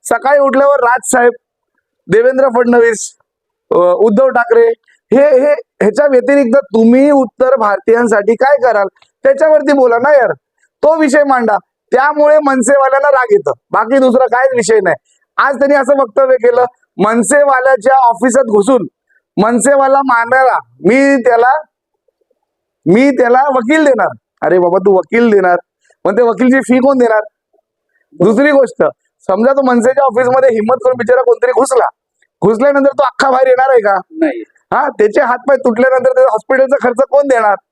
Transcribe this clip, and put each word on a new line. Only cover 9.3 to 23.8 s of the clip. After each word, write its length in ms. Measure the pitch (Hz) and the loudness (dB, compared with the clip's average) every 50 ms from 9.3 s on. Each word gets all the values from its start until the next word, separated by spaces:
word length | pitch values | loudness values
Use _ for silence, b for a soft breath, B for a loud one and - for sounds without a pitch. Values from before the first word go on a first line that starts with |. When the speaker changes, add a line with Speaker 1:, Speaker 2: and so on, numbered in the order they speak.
| 277 277 311 311 311 294 285 294 285 | 2 2 2 2 2 2 2 0 2
Speaker 1:
बोला 240 | 277 254 247 233 | 2 2 2 0
ना 160 | 240 247 294 302 | 0 0 2 2
यार, 180 | 269 233 196 147 _ _ _ _ _ _ _ _ _ - | 2 2 0 -4 _ _ _ _ _ _ _ _ _ 0
तो 160 | 294 320 320 | 0 0 0
विषय 240 | 311 277 247 302 294 | 0 0 2 0 2
मांडा. 340 | 277 262 254 233 214 208 185 _ _ _ _ _ _ - | 2 0 0 0 -2 -2 -2 _ _ _ _ _ _ -2
त्यामुळे 460 | 254 269 294 302 302 294 294 302 311 | 0 0 0 0 0 2 2 2 2
मनसेवाल्यांना 720 | 302 277 269 262 220 - 277 277 269 262 262 269 277 294 | 2 0 -2 0 0 0 2 2 2 0 0 0 0 0
राग 140 | 277 262 254 226 | 0 0 0 0
येतं, 200 | 208 202 151 147 127 _ _ _ | -2 -2 -2 -4 -8 _ _ _
बाकी 280 | - 196 220 220 269 277 | -4 -4 -2 0 0 0
दुसरा 260 | 262 262 226 262 262 | 0 2 2 0 0
काहीच 300 | 233 226 247 254 269 262 | 0 0 0 0 0 -2
विषय 240 | 240 202 185 226 214 190 | -2 -2 0 0 0 0
नाही. 120 | 175 151 - _ _ _ _ _ _ _ | -2 -4 -6 _ _ _ _ _ _ _
आज 180 | - 220 269 285 | -4 -4 -4 -2
त्यांनी 200 | 240 277 277 285 | -2 0 0 0
असं 260 | 277 269 233 285 269 | 0 0 0 0 0
वक्तव्य 340 | 269 220 _ 277 269 262 262 | -2 -2 _ -2 0 0 0
केलं, 300 | 247 220 247 240 247 247 240 _ _ _ _ _ | 0 2 0 2 2 0 -2 _ _ _ _ _
मनसेवाल्याच्या 1000 | - 190 214 226 240 220 - 285 285 285 277 269 254 254 269 269 254 190 262 269 | -4 -2 -2 0 -2 -2 0 0 2 2 2 0 0 0 0 0 0 0 0 2
ऑफिसात 480 | 269 254 233 226 175 220 262 220 269 262 | 2 2 0 0 0 -4 0 0 0 0
घुसून 440 | 226 202 208 196 214 277 247 175 - _ _ _ _ _ _ _ _ _ - | 0 0 0 0 0 0 -2 -2 -6 _ _ _ _ _ _ _ _ _ -2
मनसेवाला 560 | 208 226 240 233 190 277 285 277 269 269 269 | -2 0 -2 -2 0 0 0 2 2 2 0
मारणारा 600 | 277 277 262 240 233 233 233 254 262 262 254 202 160 - _ _ _ | 0 0 0 0 -2 0 0 0 0 2 0 0 -4 -8 _ _ _
मी 420 | 156 180 240 269 277 277 277 262 220 247 | -2 0 0 2 2 2 0 0 0 0
त्याला, 320 | 233 233 240 254 277 311 302 _ _ _ _ _ _ _ _ _ _ _ _ _ _ _ _ _ _ _ _ _ _ _ _ | 0 2 2 0 0 -2 -6 _ _ _ _ _ _ _ _ _ _ _ _ _ _ _ _ _ _ _ _ _ _ _ _
मी 240 | 156 185 226 269 285 | 0 2 2 2 0
त्याला 280 | 269 - 254 240 247 254 277 294 | 0 0 0 0 2 0 0 0
वकील 360 | 262 262 226 226 311 320 | -2 -4 -2 -2 -2 0